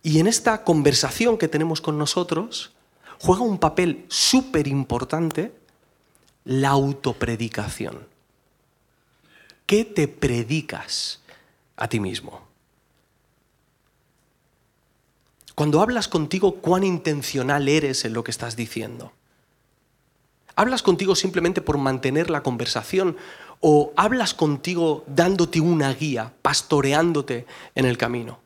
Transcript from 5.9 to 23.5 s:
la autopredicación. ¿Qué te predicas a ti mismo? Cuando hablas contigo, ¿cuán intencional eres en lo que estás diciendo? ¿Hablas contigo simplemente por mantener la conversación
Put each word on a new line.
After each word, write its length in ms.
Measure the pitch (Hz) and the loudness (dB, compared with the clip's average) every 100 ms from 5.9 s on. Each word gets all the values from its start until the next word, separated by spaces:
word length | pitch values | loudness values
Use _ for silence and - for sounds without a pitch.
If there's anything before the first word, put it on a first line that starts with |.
| _ _ _ _ _ - | _ _ _ _ _ -4
la 240 | 131 135 | 0 4
autopredicación. 1400 | 139 139 139 131 117 117 113 113 110 104 - - - - _ _ _ _ _ _ _ _ _ _ _ _ _ _ _ - | 4 2 -2 -4 -4 -4 -2 -4 -6 -8 -8 -10 -10 -20 _ _ _ _ _ _ _ _ _ _ _ _ _ _ _ 0
¿Qué 180 | 208 | 0
te 240 | 220 202 143 | 0 0 -2
predicas 1120 | - 139 120 113 156 - - - - - - _ - _ _ _ - | 0 -2 0 -2 -4 -4 -12 -8 -8 -8 -12 _ -20 _ _ _ -8
a 140 | 110 | -4
ti 100 | 113 | -2
mismo? 420 | 95 90 - - - _ _ _ _ _ _ _ _ _ _ _ _ _ _ _ _ _ _ _ _ _ _ _ _ _ _ _ _ _ - - | -4 -6 -12 -20 -20 _ _ _ _ _ _ _ _ _ _ _ _ _ _ _ _ _ _ _ _ _ _ _ _ _ _ _ _ _ -20 -4
Cuando 260 | 151 151 | 2 4
hablas 260 | 214 240 - | 4 0 -2
contigo, 480 | 165 151 185 190 180 | -2 0 0 0 0
¿cuán 280 | 165 180 | 0 2
intencional 840 | 196 170 160 147 127 135 127 143 139 | 2 0 -2 -4 -4 -4 0 0 2
eres 380 | 156 147 131 113 | 2 2 -2 -4
en 80 | |
lo 100 | 113 | -4
que 80 | 113 | -6
estás 240 | 117 117 113 | -8 -8 -8
diciendo? 560 | 113 - 107 117 - _ _ _ _ _ _ _ _ _ _ _ _ _ _ - | -8 -8 -10 -12 -18 _ _ _ _ _ _ _ _ _ _ _ _ _ _ 0
¿Hablas 280 | 220 254 | 2 2
contigo 320 | - 175 190 175 | 2 2 2 0
simplemente 460 | 190 180 170 190 | 0 0 0 -2
por 160 | - 143 | -2 0
mantener 520 | 135 131 131 143 165 | 0 -2 -2 -2 0
la 140 | 151 | -2
conversación 760 | 139 120 120 120 110 190 185 156 - - - | -2 -4 -4 -4 -2 0 0 -2 -14 -20 -20